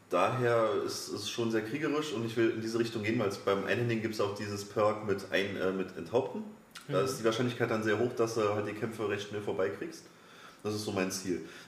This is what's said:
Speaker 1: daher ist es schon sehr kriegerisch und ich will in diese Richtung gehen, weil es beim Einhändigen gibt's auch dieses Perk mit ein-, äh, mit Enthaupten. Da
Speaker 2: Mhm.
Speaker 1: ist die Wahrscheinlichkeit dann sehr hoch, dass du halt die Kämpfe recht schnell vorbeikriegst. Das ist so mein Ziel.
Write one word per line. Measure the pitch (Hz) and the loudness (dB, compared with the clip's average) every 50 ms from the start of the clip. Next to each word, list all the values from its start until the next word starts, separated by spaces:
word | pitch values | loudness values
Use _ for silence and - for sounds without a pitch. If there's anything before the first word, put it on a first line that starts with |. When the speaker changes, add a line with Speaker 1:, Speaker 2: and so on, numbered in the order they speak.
| - - | -6 -2
Speaker 1:
daher | 90 87 95 110 123 123 123 120 117 117 110 107 101 92 - | 2 2 4 2 2 2 2 4 4 4 4 4 2 0 0
ist | - - - - - | -2 -4 -6 -6 -6
es | 117 104 - - | -6 -6 -4 -4
schon | - 120 117 113 | -2 -2 0 2
sehr | 113 110 107 | 2 0 0
kriegerisch | - 143 147 156 143 143 151 156 - - | 0 -2 -2 -2 0 0 0 -2 -2 -2
und | 113 117 | -4 -4
ich | 113 117 123 | -2 2 2
will | 113 113 | 4 4
in | - 113 | 2 0
diese | 110 113 113 113 | -2 -2 0 0
Richtung | 113 113 - 113 104 | 0 0 -2 -2 0
gehen, | 110 117 123 | 0 2 2
weil | 107 98 | 2 0
es | - - | 0 0
beim | - 101 98 98 95 | 0 2 2 2 2
Einhändigen | - 101 117 120 117 117 110 | 2 0 2 2 2 0 0
gibt's | 104 107 - - | 0 -2 0 0
auch | - 98 104 | 0 0 -2
dieses | - 107 104 101 98 - | -4 -6 -4 -6 -6 -6
Perk | - - 113 104 107 101 - - | -4 0 4 4 4 4 2 0
mit | 98 95 98 - - | -2 -2 -2 -2 0
ein-, | - 92 98 101 98 - | 0 0 0 0 -2 0
äh, | 90 95 | 0 0
mit | 95 95 90 - - - | 0 0 -2 -4 -6 -8
Enthaupten. | 85 - 117 127 131 - - 107 - - - - - - - - - - | -4 0 0 0 0 0 -4 -8 -8 -10 -12 -16 -20 -20 -20 -16 -8 -2
Da | - 92 | 0 0
Speaker 2:
Mhm. | 135 | 2
Speaker 1:
ist | 131 131 113 | 0 0 2
die | 110 | 2
Wahrscheinlichkeit | 113 110 120 127 120 117 - 120 113 | 2 4 4 2 0 0 0 0 0
dann | 113 107 107 | 2 2 2
sehr | 110 104 107 | 2 4 4
hoch, | 120 123 - | 2 2 2
dass | - 113 113 - | 2 0 2 2
du | 113 107 101 104 | 2 2 2 2
halt | 107 98 104 | 2 0 -2
die | 104 | -4
Kämpfe | - 120 110 - - 110 101 | -4 -4 -4 -4 -2 -2 0
recht | 101 98 - - | 0 -2 -4 -4
schnell | 107 104 | -6 -4
vorbeikriegst. | - 104 95 - - 101 - - - - - - - - - - - - - - - - - - - | -4 -2 0 2 2 0 0 -2 -6 -8 -10 -12 -16 -20 -20 -20 -20 -20 -20 -20 -20 -20 -16 -8 -4
Das | 104 107 | -4 -4
ist | 107 107 | -2 -2
so | 113 | -2
mein | 98 95 92 95 | 0 0 0 0
Ziel. | 95 - - 95 85 - - - - - - | -2 -4 -2 -2 -2 -2 -4 -8 -14 -16 -4